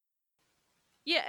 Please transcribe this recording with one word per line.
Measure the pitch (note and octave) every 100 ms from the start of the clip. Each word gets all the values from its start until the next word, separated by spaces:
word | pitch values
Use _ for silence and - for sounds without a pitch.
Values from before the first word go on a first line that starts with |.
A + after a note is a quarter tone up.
| _ _ _ _ _ _ _ _ _ _ -
Yeah, | E4